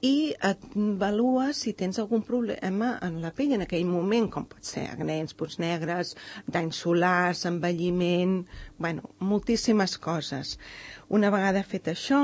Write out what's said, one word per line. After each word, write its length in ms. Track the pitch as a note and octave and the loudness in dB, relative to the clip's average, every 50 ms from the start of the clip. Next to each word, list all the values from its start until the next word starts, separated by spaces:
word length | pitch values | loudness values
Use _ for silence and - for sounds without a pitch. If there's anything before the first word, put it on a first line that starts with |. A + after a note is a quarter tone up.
i 320 | - C4 C#4 C#4+ D#4 D4+ - | 4 4 4 4 2 0 -2
et 300 | - - G3 G3 F#3+ - - - | 0 0 0 0 0 -6 -8 -2
avalua 800 | G3+ G#3 G#3 G#3 F#3+ G3+ G3 G#3 G#3 A#3+ B3+ B3+ B3+ C4 C4+ - | 0 0 0 2 0 0 0 2 2 2 4 4 2 2 0 -2
si 180 | - - A#3 | -2 -4 -4
tens 260 | - - F#3 F3+ F#3+ - | -2 -2 -2 -2 -2 -2
algun 260 | A3 G#3 A#3 A3+ A3 | -2 0 0 0 0
problema 760 | - - B3 A#3+ G#3+ - - - F#3 F#3 G3+ A3 B3 A#3 - | 0 -2 -2 0 -2 -4 -4 -4 -2 -2 0 0 0 -2 -2
en 200 | - F3+ E3 E3 | -4 -4 -4 -4
la 100 | E3 E3 | -6 -6
pell 220 | - - C4+ D4 C#4 | -4 -2 0 2 2
en 80 | G#3+ | 0
aquell 240 | F3+ - - E3 F3 | 0 0 0 0 0
moment, 420 | F3+ F3+ F3 E3+ G3 G#3+ A#3+ A3+ F#3+ | 2 2 2 2 2 2 2 2 2
com 140 | - - - | 0 -6 -8
pot 160 | - - - | -8 -12 -16
ser 280 | - - - - C#3+ - | -14 -10 -8 -6 -6 -6
acnens, 440 | - - - D#3 D#3 D#3 D#3+ D#3 - | -6 -6 -4 -4 -2 -2 -4 -6 -6
punts 260 | - D#3+ D#3 - - | -8 -8 -8 -4 -4
negres, 580 | F3 E3 E3+ E3+ D#3+ D#3+ E3+ F3+ F3 F3 - - - - - G3+ G3 | -2 -2 -2 -2 -2 -2 -2 -2 -4 -6 -6 -14 -16 -14 -14 -12 -10
danys 300 | - - F3+ E3+ E3 D#3 | -4 -2 -2 -2 -2 -4
solars, 680 | - - E3+ E3+ E3+ E3+ F3+ F3+ F3 F3+ F3 F3 - - | -4 0 2 2 4 4 4 4 4 4 2 0 0 -2
envelliment, 960 | F3+ F3 F3 F3 F3 F3 E3 E3+ F3+ F3 F3+ F3+ F3 F3 F3 F3+ F#3 F#3+ F#3 F3+ - - - - - - - | -2 -2 0 0 -2 0 0 0 0 2 2 2 2 4 4 4 2 2 0 -2 -6 -12 -16 -16 -16 -12 -6
bueno, 360 | D#3+ E3 E3 D#3 - - - _ | -4 -4 -4 -4 -8 -12 -10 _
moltíssimes 760 | F3+ G3 G#3 G#3 G3+ - A#3 A3 - - A3+ G#3+ F#3+ F#3 - - | 0 2 2 2 2 2 0 0 4 4 4 4 4 2 -2 -6
coses. 600 | - D#3+ E3 E3 D3 - - C3+ B2+ - - - - - - - - - - - - | -4 -4 -2 -2 -2 -4 -6 -6 -6 -8 -10 -12 -14 -18 -18 -16 -16 -16 -18 -18 -8
Una 240 | - - G#3+ G#3 G3+ | 0 2 4 4 6
vegada 320 | G3 G3+ F#3+ G3 F#3+ G3 G3 | 4 4 4 4 2 2 0
fet 240 | - - F#3+ - - | -2 -6 -6 -2 -2
això 320 | E3+ - - - C4+ C#4 | -4 -4 0 2 4 4